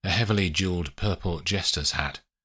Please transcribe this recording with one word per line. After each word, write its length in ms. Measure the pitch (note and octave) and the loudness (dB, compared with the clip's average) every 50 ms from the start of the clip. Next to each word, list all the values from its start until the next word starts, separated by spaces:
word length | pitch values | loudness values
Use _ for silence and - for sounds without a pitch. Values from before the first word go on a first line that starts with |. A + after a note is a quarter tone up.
| - | 0
A 60 | G2 | 0
heavily 400 | E2+ G2+ A#2+ G#2 A2 G#2 G2 F2 | 2 2 2 4 4 4 4 2
jewelled 460 | D#2 F2+ F#2+ F#2 F2+ F2 E2+ D#2 - | 2 0 0 2 0 0 -2 -4 -4
purple 460 | - - G#2+ F#2+ - - F#2 E2+ D#2 | -2 0 0 0 0 -2 -2 -2 -2
jester's 500 | - - G2+ G2 - - - - D2 - | -2 -2 -2 0 0 0 -2 0 -2 -2
hat 300 | - - - - - - _ _ _ _ _ | 0 0 -2 -4 -6 -10 _ _ _ _ _